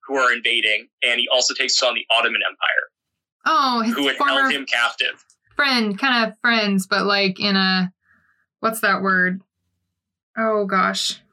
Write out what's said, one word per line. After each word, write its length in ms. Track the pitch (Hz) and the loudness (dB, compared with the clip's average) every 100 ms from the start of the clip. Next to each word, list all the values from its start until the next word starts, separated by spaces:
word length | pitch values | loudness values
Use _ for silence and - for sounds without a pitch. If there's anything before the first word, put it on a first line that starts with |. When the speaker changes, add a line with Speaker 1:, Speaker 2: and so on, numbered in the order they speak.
| - | -4
Speaker 1:
who 80 | 135 | 0
are 140 | 123 | 2
invading, 540 | 120 117 117 107 107 113 _ | 2 0 0 0 0 -4 _
and 160 | 123 120 | -2 0
he 80 | 117 | 0
also 220 | 127 123 | 0 0
takes 280 | 131 131 - | -2 -2 0
on 100 | 127 117 | 0 -2
the 100 | - | -2
Ottoman 300 | 113 117 110 92 | 0 0 -2 -4
Empire, 440 | - - - - _ _ _ _ _ - | -4 -2 -2 -4 _ _ _ _ _ -2
Speaker 2:
Oh, 360 | 311 269 233 | 0 0 0
his 120 | 226 240 | -2 -2
Speaker 1:
who 120 | 277 | -2
had 100 | 262 | 0
Speaker 2:
former 240 | 277 277 | 0 2
Speaker 1:
held 100 | 269 | 0
him 120 | 143 135 | -2 -4
captive. 580 | 120 120 - - - _ _ _ - | -2 -2 -2 -6 -6 _ _ _ -2
Speaker 2:
friend, 420 | 277 254 220 196 | 0 0 0 -2
kind 300 | 269 240 220 | 0 0 -2
of 100 | - | -2
friends, 460 | 240 233 208 196 190 | 0 0 2 0 0
but, 180 | 196 190 | -2 0
like, 340 | 202 196 185 | 2 0 -2
in 160 | 202 190 | -2 2
a, 380 | 190 185 185 _ _ _ _ _ _ _ | 2 2 0 _ _ _ _ _ _ _
what's 200 | 226 220 | -4 0
that 200 | 208 190 | 0 2
word? 400 | 190 185 180 190 _ _ _ _ _ _ _ _ _ - | 2 2 2 0 _ _ _ _ _ _ _ _ _ -4
Oh, 280 | 226 214 202 | 0 0 0
gosh. 560 | 190 185 190 - - _ | 0 0 0 -6 -8 _